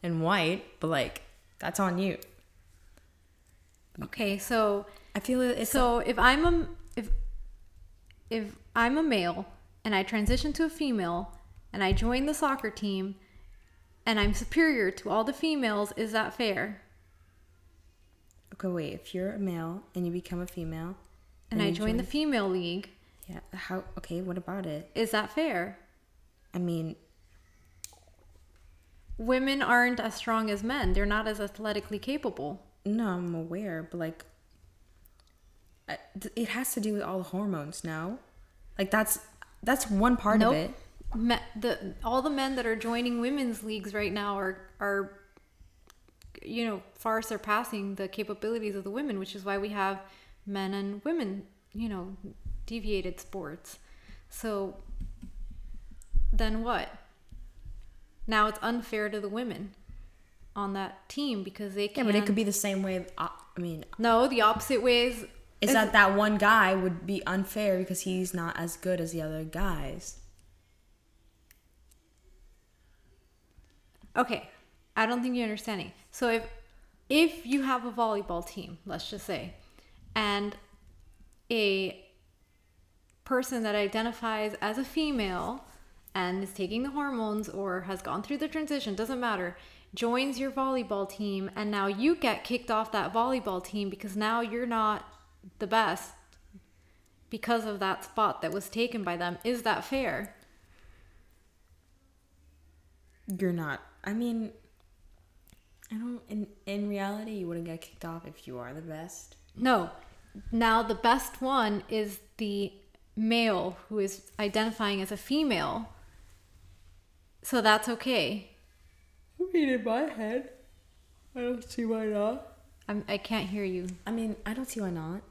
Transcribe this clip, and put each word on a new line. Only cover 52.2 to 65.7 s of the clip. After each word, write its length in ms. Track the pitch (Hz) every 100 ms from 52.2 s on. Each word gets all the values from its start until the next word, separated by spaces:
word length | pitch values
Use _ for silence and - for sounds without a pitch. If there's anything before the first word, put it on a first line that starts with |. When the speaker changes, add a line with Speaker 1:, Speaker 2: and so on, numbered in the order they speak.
| 202 - - - -
Speaker 2:
deviated 540 | 233 202 196 180 -
sports. 600 | - 196 160 160 - - - - - - -
So 480 | - 226 208 196 - - - - - - - - - - - - - - - -
then 320 | - 220 214
what? 240 | 226 233 - - - _ - - - - - - - - - - -
Now 180 | 220 214
it's 140 | 214
unfair 480 | 220 240 233 220 208
to 100 | 208
the 80 | 202
women 440 | 208 247 - 196 - - - - - - - - -
on 180 | 202
that 360 | 196 190 190 -
team 320 | - 294 220
because 320 | 196 190 208
they 160 | 196 208 247
Speaker 1:
Yeah, 80 |
but 60 | 240
it 40 | 208
Speaker 2:
can't 60 | 208
Speaker 1:
could 80 | 202
be 80 |
the 80 | 208
same 320 | 196 208 196
way, 240 | 190 185 180 -
uh, 120 | 160 - - -
I 20 |
mean 260 | 175 160 - -
Speaker 2:
No, 300 | 233 226 262
the 140 | 254
opposite 420 | 214 226 - 262
way 240 | 247 240 240
is 160 | 233 214 - - -
Speaker 1:
is 80 |
Speaker 2:
is 40 | 208